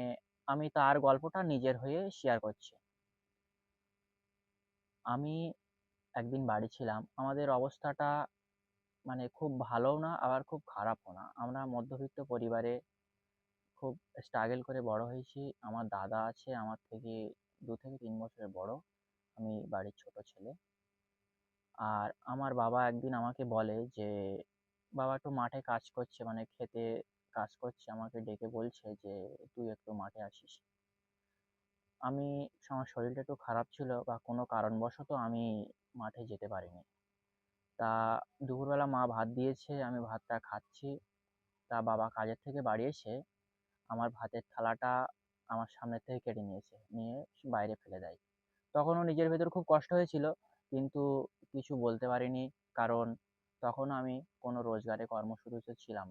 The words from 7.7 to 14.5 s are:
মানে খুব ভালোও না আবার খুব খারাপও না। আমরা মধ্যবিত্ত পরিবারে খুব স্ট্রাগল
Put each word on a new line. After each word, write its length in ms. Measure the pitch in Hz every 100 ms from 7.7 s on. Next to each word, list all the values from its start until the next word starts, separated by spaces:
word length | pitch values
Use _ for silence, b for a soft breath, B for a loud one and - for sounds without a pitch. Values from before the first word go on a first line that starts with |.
| - 147 139 143 147 143 _ _ _ _ _ _ _ 135
মানে 180 | 127 123
খুব 220 | - 151 131
ভালোও 360 | 113 117 127 151
না 120 | 160 170
আবার 240 | 127 131
খুব 180 | - 165 -
খারাপও 440 | - 107 110 95
না। 120 | 92 - -
আমরা 240 | 120 135 135
মধ্যবিত্ত 520 | 120 123 131 135 -
পরিবারে 480 | 139 123 117 117 117 123 - _ _ _ _ _ _ _ _ _
খুব 100 | 135 139 _ -
স্ট্রাগল 440 | - 123 113